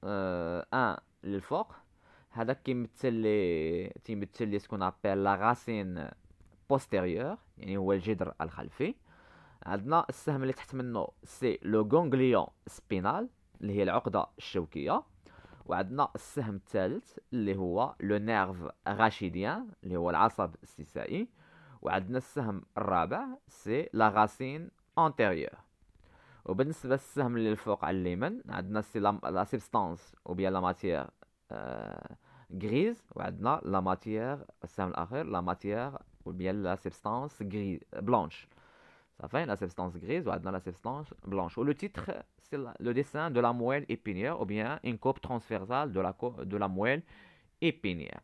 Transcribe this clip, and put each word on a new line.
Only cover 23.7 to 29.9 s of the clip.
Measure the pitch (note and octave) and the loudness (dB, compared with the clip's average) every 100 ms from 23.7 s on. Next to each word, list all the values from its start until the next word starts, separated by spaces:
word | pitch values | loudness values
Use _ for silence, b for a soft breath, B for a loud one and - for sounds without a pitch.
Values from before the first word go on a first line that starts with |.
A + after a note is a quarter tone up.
| A#2+ E3 | -2 0
لا | - A2 | 6 6
راسين | G2+ G#2+ - C3 D3 E3 _ _ - | 8 4 4 -8 -8 -12 _ _ 4
انتيريور. | D#3+ C3+ A2 F2 C2 - - _ _ _ b b b b - | 4 6 4 4 -2 -6 -20 _ _ _ b b b b -4
وبالنسبة | F#2+ C#3 D#3 B2+ | 0 0 -2 -2
للسهم | C3+ - - B2+ A#2+ | -2 -2 -2 0 2
اللي | A2 | 2
الفوق | G#2+ - G2+ | 0 0 0
على | D#2 F#2+ | 2 0
اليمين | F2+ F2+ C3+ A#3 - | 0 0 -2 -4 -8
عندنا | F#2 F#2 G#2+ | -6 -2 -4
سي | G#2 A2+ | -2 0
لا، | G2+ G#2 | 2 2
لا | - F2+ | 0 0
سيبستانس | F#2 B2 - A#2 F#2+ | 0 -2 -2 0 0